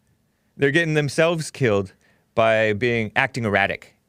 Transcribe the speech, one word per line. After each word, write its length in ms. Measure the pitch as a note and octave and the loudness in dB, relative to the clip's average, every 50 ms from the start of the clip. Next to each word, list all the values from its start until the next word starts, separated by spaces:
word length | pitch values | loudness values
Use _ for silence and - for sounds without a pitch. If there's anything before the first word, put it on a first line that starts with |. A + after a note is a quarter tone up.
| _ _ _ _ _ _ _ _ _ _ _ | _ _ _ _ _ _ _ _ _ _ _
They're 140 | - C#3+ C#3+ | -2 -2 0
getting 240 | C3+ E3+ E3+ D#3+ D#3 | 0 0 0 0 0
themselves 560 | D3+ D3 C#3 - - D#3+ E3 F3 E3 D3+ - | -2 -2 -2 0 0 0 0 0 -2 -6 -10
killed 420 | - - C3+ A#2 G#2 G2+ G2 F#2+ - _ _ _ _ _ _ _ _ | -6 -2 0 2 2 0 -2 -4 -10 _ _ _ _ _ _ _ _
by 400 | A#2 A2+ A2 A2 A2 A2 A2 G#2 | 0 2 2 4 2 2 0 0
being, 380 | G2+ B2 A#2+ A#2+ A#2 A2 G#2 - | 0 -2 -2 0 -2 -4 -2 0
acting 300 | - C3+ B2+ - B2+ A#2 | -2 -2 0 -2 -4 -4
erratic, 500 | G#2+ G2 G2 G2 F#2+ F2+ - - - _ _ _ | 0 0 0 0 0 -2 -8 -12 -20 _ _ _